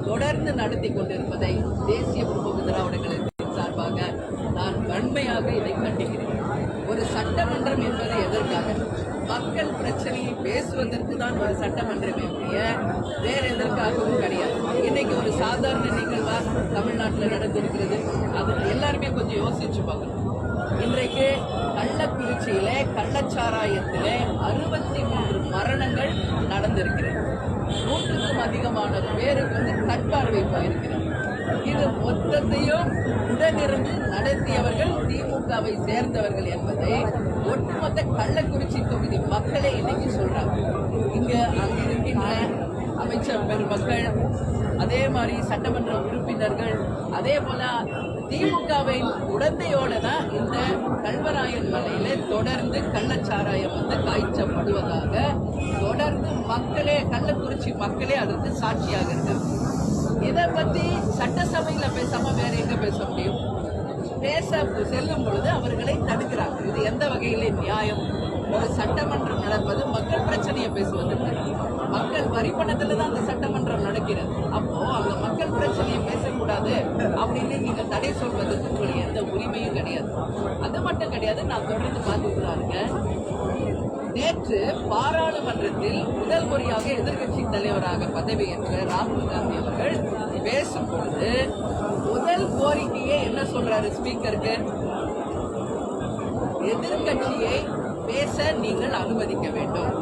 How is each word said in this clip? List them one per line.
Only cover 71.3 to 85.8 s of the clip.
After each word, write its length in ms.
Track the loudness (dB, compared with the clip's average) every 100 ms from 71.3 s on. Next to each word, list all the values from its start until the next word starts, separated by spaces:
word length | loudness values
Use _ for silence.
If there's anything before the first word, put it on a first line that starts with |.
| 0 -2 -2 -2 -2 -2
மக்கள் 400 | 0 0 0 0
வரி 160 | 2 0
பணத்துல 440 | 0 0 0 2 2
தான் 140 | 2
அந்த 120 | 0 0
சட்டமன்றம் 600 | 0 0 0 0 0 0
நடக்கிறது. 500 | 0 0 -2 -2 -2 0
அப்போ 260 | 0 0 0 0
அந்த 180 | 0 0 0
மக்கள் 320 | -2 0 0 2
பிரச்சனையை 440 | 0 2 0 0
பேசக்கூடாது 720 | 0 -2 -2 -2 0 0 2 0 0 0 0 0
அப்படின்னு 420 | 0 0 -2 -2
நீங்க 240 | -2 -2 -2
தடை 200 | -2 -2
சொல்வதற்கு 560 | -2 -2 -2 0 -2 -2
உங்களுக்கு 340 | 0 0 0 -2
எந்த 140 | -2 -2
உரிமையும் 440 | -2 -2 -2 -2 -2
கிடையாது. 320 | -2 -4 -4 -4 -4 -4 -4 -2
அது 180 | -2 -2
மட்டும் 340 | 0 0 -2
கிடையாது, 280 | -2 -2 0
நான் 240 | -2 -2 -2
தொடர்ந்து 320 | -2 -2 -2 0
பார்த்துட்டு 360 | 0 0 0
தான் 160 | -2 -2
இருக்கேன். 320 | -2 -2 -2 -2 -2 -2 -4 -2 -2 -2 -2 -2 -2 -4 -4
நேற்று 460 | 0 0 0 0 0 0 -2 0
பாராளுமன்றத்தில் 1120 | 2 2 2 2 0 -2 -2 -2 0